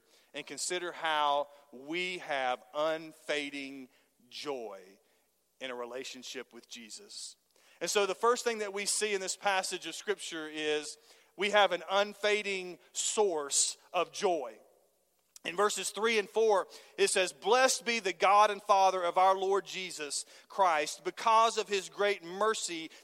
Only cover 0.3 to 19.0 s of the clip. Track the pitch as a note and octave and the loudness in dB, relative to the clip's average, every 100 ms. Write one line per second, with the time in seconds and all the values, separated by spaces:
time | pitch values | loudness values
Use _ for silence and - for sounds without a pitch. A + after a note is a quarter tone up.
0.3 | C#3+ - C#3 - F3+ F3 - E3 D3+ D3 | -14 -12 -8 -6 -4 -6 -6 -2 2 2
1.3 | C#3+ C#3+ - _ B2 C#3 E3+ F3+ F3+ D#3 | 2 -2 -10 _ -18 -8 -4 -4 -6 -6
2.3 | C#3 B2+ B2 - D3 D#3+ D#3+ D#3+ - - | -2 -2 -4 -6 -4 -2 -2 -8 -16 -6
3.3 | D3 C#3+ C#3+ C3+ C#3 B2+ _ _ _ B2 | -4 -4 -8 -12 -12 -16 _ _ _ _
4.3 | - D3 C3+ A2 G2 F#2+ G2 _ _ _ | -12 -8 -8 -8 -14 -18 -20 _ _ _
5.3 | _ _ _ C3 B2 A#2+ B2+ C3 B2+ A#2 | _ _ _ -12 -10 -10 -10 -12 -14 -14
6.3 | C3 A#2+ A#2 - A#2+ A2 G#2 G2+ - - | -14 -14 -20 -20 -18 -18 -18 -18 -16 -16
7.3 | - _ _ _ _ E3+ G#3 G3 F3+ A#3 | -18 _ _ _ _ 0 2 2 2 2
8.3 | B3 A#3+ A3 G#3 G3 G3 - G#3+ G3 F#3 | 2 -2 -4 -6 -4 -4 -2 0 -2 -4
9.3 | - G3+ F#3+ F#3 F3+ D#3 - - G3 - | -4 -2 -2 -2 -8 -10 -10 -6 -6 -6
10.3 | E3 D#3 D#3 D3+ D3+ D3 - _ - _ | -10 -10 -4 -2 -2 -4 -14 _ -20 _
11.3 | - G3+ G#3 F#3+ F3 E3+ G3 G#3 G3+ G#3 | -4 2 4 4 2 0 0 0 0 0
12.3 | G#3 G3+ F#3+ F3+ E3 _ - - - G#3 | 0 0 -6 -6 -12 _ -6 -4 0 0
13.3 | D#3 C#3+ - - - _ F3+ D#3+ - F#3+ | 0 -2 0 0 -4 _ -4 -2 -2 -2
14.3 | E3 A#2+ G#2+ _ _ _ _ _ _ _ | -2 -4 -14 _ _ _ _ _ _ _
15.3 | - E3+ E3+ G#3 G3 F#3 G3 A3+ A3 F#3+ | -12 -8 0 0 0 -6 -2 0 0 0
16.3 | G#3+ A3 G3 D#3 - - - F#3+ G3+ F3+ | 0 4 4 2 -10 -16 0 2 2 0
17.3 | - F#3+ B3+ C4 - G#3 A#3 F#3+ - G3 | -2 2 6 6 4 -2 -2 -2 2 6
18.3 | G3+ G#3+ G3 - G3 F#3+ F#3 | 8 6 4 4 6 6 4